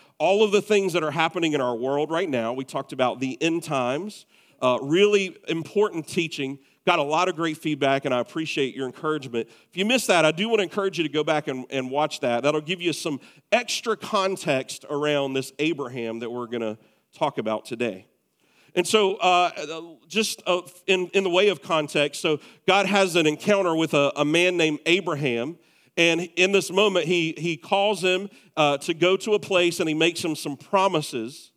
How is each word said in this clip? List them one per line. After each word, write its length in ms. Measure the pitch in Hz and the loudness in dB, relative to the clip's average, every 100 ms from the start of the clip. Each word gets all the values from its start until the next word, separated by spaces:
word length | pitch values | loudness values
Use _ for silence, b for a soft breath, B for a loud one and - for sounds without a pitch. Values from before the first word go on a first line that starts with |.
| b - | b -2
all 240 | 160 202 | 0 4
of 120 | 214 | 4
the 80 | 202 | 2
things 320 | - 208 190 | 2 2 2
that 100 | 165 | -2
are 80 | 156 | -2
happening 400 | 147 165 175 165 | 0 0 0 0
in 80 | 147 | 0
our 160 | 123 117 | 0 -2
world 340 | 131 143 151 | -2 -2 -2
right 200 | 165 185 | -2 -2
now. 240 | 127 113 | -2 -2
We 100 | 127 | -4
talked 300 | 131 143 - | -6 -8 -8
about 260 | 131 127 127 | -2 -2 0
the 180 | 131 - | -6 -2
end 220 | 165 165 | -2 -2
times, 600 | 160 139 123 143 208 - - b b b | -2 -2 -2 -4 -6 -14 -20 b b b
uh, 180 | 127 123 | 0 0
really 540 | 139 175 208 202 190 - - | 0 4 4 4 0 -6 -6
important 580 | 165 156 202 208 170 151 | -6 -2 0 0 -2 -6
teaching. 520 | 185 160 - 135 139 b b - | -4 -4 -4 -6 -8 b b 0
Got 140 | 170 | 2
a 40 | |
lot 240 | 143 156 185 | 2 0 0
of 80 | 160 | 0
great 220 | 165 156 | -4 -4
feedback, 480 | 160 143 139 135 139 | -4 0 2 2 0
and 80 | |
I 80 | 123 | -2
appreciate 540 | 117 165 156 156 135 131 | -2 -6 -6 -2 -4 -4
your 80 | 127 | -8
encouragement. 640 | - 156 151 131 120 - b b | -6 -4 -4 -4 -6 -6 b b
If 60 | 175 | -4
you 80 | |
missed 240 | 208 262 - | 0 0 4
that, 160 | 180 | 4
I 80 | 156 | 4
do 160 | 160 220 | 2 0
wanna 160 | 214 | 0
encourage 340 | 180 208 196 160 | 0 -2 -4 -2
you 60 | |
to 80 | 151 | -2
go 140 | 151 151 | -2 0
back 240 | 151 151 | -2 -2
and, 160 | 131 123 | -8 -6
and 220 | 135 127 | -6 -4
watch 300 | 139 151 - | -2 -2 -2
that. 220 | 127 120 | -2 0
That'll 180 | 135 156 | 0 -2
give 200 | 151 180 | -4 -4
you 120 | 175 | -4
some 260 | - 165 135 B B _ | -4 -6 -8 B B _
extra 460 | 233 240 - 233 208 | 0 0 -6 -4 -6
context 880 | - 208 190 190 170 135 131 - - | -2 0 0 -2 -2 -2 -2 -12 -8
around 440 | 147 151 143 139 | -4 0 0 0
this 180 | 135 131 - | -4 -6 -4
Abraham 600 | 156 156 127 127 113 113 | -4 -2 -6 -6 -6 -6
that 100 | 117 | -8
we're 180 | 120 117 | -8 -6
gonna 300 | 120 110 110 b b b | -4 -6 -6 b b b
talk 260 | - 151 - | -4 -4 -2
about 280 | 110 107 - | -4 -4 -6
today. 420 | 117 120 92 - _ _ _ b b b 180 | -4 -4 -6 -16 _ _ _ b b b -4
And 100 | 175 | 2
so, 300 | 220 190 - | 2 2 2
uh, 800 | 180 180 175 - 147 160 170 151 165 | 4 4 2 -2 -10 -10 -14 -20 _
just, 360 | 185 208 - 202 | -2 -2 -4 -2
uh, 160 | 180 175 - - | -2 -4 -10 0
in, 220 | 185 175 | 0 2
in 160 | 196 | 0
the 80 | 190 | 2
way 160 | 175 208 | 4 4
of 140 | 180 | 2
context, 580 | - 160 147 151 147 - | 0 -2 0 0 0 0
so 180 | 170 151 B B - | -2 -2 B B 2
God 180 | 196 190 | 4 4
has 300 | 202 190 170 | 4 4 4
an 100 | 156 | 2
encounter 500 | 147 - 202 185 160 | 2 2 2 2 2
with 200 | 160 151 | 2 2
a, 180 | 143 143 | 2 2
a 80 | |
man 320 | 147 165 180 180 | 2 4 2 2
named 240 | 156 151 165 | 2 0 2
Abraham, 720 | 185 175 143 143 117 131 170 b b b - | 2 2 -2 -2 -2 -4 -10 b b b 2
and 340 | 170 165 175 - | 2 2 -2 0
in 160 | 185 | 2
this 180 | 196 - | 2 2
moment, 380 | 185 208 180 151 | 2 2 2 0
he, 260 | 175 165 151 | 0 0 -4
he 180 | 170 160 | -6 -6
calls 460 | - 196 202 190 | -2 2 2 0
him, 260 | 185 185 196 b b - | 0 -2 -4 b b 0
uh, 220 | 147 143 | 2 2
to 140 | - | -2
go 240 | 165 180 190 | 0 2 2
to 160 | 220 | 0
a 60 | 208 | -2
place, 400 | - 185 175 170 | 2 2 2 0
and 100 | 160 | -2
he 60 | 156 | 2
makes 280 | 170 170 | 0 0
him 120 | 165 151 | -4 -4
some 220 | 151 135 | -6 -10
promises. 920 | - 196 196 165 147 127 113 143 - | -2 2 2 0 -4 -6 -8 -12 -20